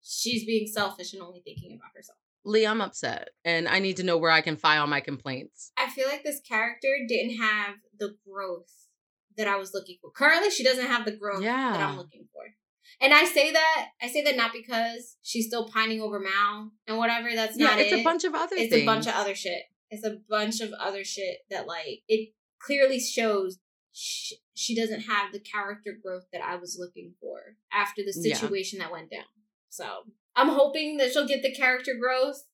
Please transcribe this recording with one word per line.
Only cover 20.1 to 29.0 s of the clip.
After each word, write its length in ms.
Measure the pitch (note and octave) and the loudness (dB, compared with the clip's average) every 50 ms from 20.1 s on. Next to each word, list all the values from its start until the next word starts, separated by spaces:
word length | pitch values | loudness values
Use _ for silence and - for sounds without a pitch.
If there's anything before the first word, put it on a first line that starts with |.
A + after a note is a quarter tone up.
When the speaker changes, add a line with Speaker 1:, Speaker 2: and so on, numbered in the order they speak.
| G#3+ - _ _ | -6 -6 _ _
Speaker 1:
bunch 320 | G#3+ G#3+ G#3+ G#3+ A3 A3 | 0 0 0 0 -2 -4
of 120 | A3+ G#3 | -6 -6
other 320 | G#3 - - F#3+ G3 G3 F#3+ | -8 -6 -6 -6 -6 -6 -8
shit 360 | F#3+ - G3+ G3 F#3 - - _ _ | -8 -8 -6 -6 -6 -6 -8 _ _
that, 160 | G3 E3+ C#3 | -8 -8 -6
like, 360 | D3+ E3+ E3 D#3+ D3 - - _ - | -6 -8 -8 -8 -8 -10 -12 _ 2
it 240 | A3 A3 A3 - _ _ _ _ _ _ | 2 2 2 -4 _ _ _ _ _ _
clearly 400 | - - C#4+ C#4 C4+ C4+ C4+ B3 | -4 -2 2 4 4 4 4 2
shows 600 | B3 - - - A#3 A3 G#3 G3 F#3+ F#3 F#3 _ _ _ _ _ _ _ | -2 -2 -2 0 2 2 2 2 0 -2 -6 _ _ _ _ _ _ _
sh-, 400 | _ - - - - - - - - _ _ _ _ | _ -12 -10 -8 -8 -8 -8 -10 -12 _ _ _ _
she 200 | - - - A#3 | -8 -4 -2 -2
doesn't 280 | A3+ A3+ A3 A3 G#3+ | -2 -2 -2 -2 -6
have 300 | G#3+ A3 G#3+ G3+ G3+ G3 | -4 -2 -2 -2 -2 -2
the 60 | G3 G3+ | -6 -12
character 540 | - - - G#3+ G3+ G3 G#3 G#3 _ G#3 | -12 -6 -6 -6 -4 -4 -8 -10 _ -14
growth 360 | G3+ A3+ _ F#3 F#3 F#3 F#3 _ | -14 -12 _ -10 -10 -10 -10 _
that 80 | - F3 | -10 -8
I 160 | - - F3+ | -6 -6 -6
was 220 | F3+ F3 F3 - F3 | -8 -8 -10 -10 -10
looking 360 | F3+ F3+ _ F3+ F3 F3 F3 _ | -10 -12 _ -18 -20 -20 -20 _
for 360 | - - - - - - G#3+ _ _ _ | -12 -12 -12 -12 -14 -20 -20 _ _ _
after 320 | - G#3 G3+ G#3 - - | 0 0 0 0 -2 -6
the 120 | G3+ G3+ F#3+ | -6 -6 -4
Speaker 2:
Yeah. 180 | E3 E3+ - - | 0 0 0 0
Speaker 1:
situation 440 | - A3 G#3 G3+ G3 F#3+ G3 G#3 F#3+ | 0 -2 -2 -2 -2 -4 -6 -6 -8
that 120 | F3 D#3+ | -8 -8
went 200 | F3 E3 | -8 -10